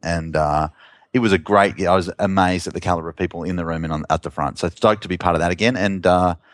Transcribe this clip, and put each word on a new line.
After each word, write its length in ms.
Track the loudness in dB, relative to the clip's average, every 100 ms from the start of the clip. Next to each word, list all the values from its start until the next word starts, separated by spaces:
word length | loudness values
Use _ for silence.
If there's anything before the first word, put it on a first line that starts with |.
and, 320 | -6 -6 -4 -2
uh, 340 | 0 0 -2 -6 -20 _ _
it 60 | 0
was 120 | 2
a 60 | 2
great, 400 | 4 4 4 2
yeah, 120 | 2
I 40 | 2
was 140 | 0 -2
amazed 480 | 0 2 2 0 -4
at 60 |
the 80 | -6
caliber 260 | -2 -2 -4
of 80 | -6
people 280 | -6 -4
in 120 | -6 -4
the 100 | -4
room 180 | -4 -4
and 80 |
on, 100 | -6 -2
at 140 | -2
the 80 | -2
front. 280 | -4 -6 -2
So 80 | -6
stoked 360 | 2 2 2
to 40 | -2
be 100 | -2
part 180 | 0 0
of 40 |
that 100 | 0
again. 260 | 2 0 2
And, 280 | 0 0 2
uh, 300 | 4 2 0 _